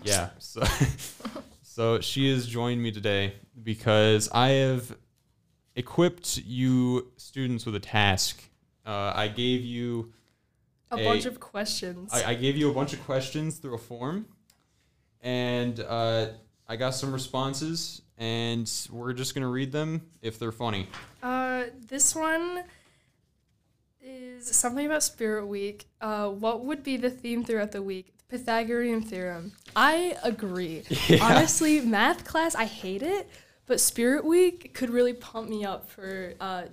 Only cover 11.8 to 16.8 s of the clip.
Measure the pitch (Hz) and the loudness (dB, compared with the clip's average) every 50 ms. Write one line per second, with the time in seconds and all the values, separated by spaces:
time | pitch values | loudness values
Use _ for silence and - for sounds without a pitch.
11.8 | 196 180 180 180 185 208 - 120 - 113 120 120 127 139 139 151 147 143 131 131 | -6 -8 -10 -10 -6 -2 0 0 0 0 0 0 0 0 2 2 2 2 2 2
12.8 | 143 143 - - - - 135 131 - - - 156 156 156 156 - - 135 120 117 | 0 -2 -4 -6 -6 -2 -2 -2 -2 -2 -4 -4 -4 -4 -6 -8 -10 -10 -10 -10
13.8 | 117 - 120 117 123 139 165 202 220 - - _ _ _ _ _ _ _ _ _ | -10 -12 -10 -8 -6 -4 -4 -4 -6 -10 -14 _ _ _ _ _ _ _ _ _
14.8 | _ _ _ _ _ _ _ _ - 123 123 123 123 123 123 120 120 120 117 113 | _ _ _ _ _ _ _ _ -6 -4 -2 -2 -2 0 0 0 -2 -2 -4 -4
15.8 | - - 117 117 113 113 113 113 110 107 - - - _ _ _ _ - 113 113 | -6 -4 -2 0 0 2 2 0 0 -2 -4 -10 -18 _ _ _ _ -8 -6 -2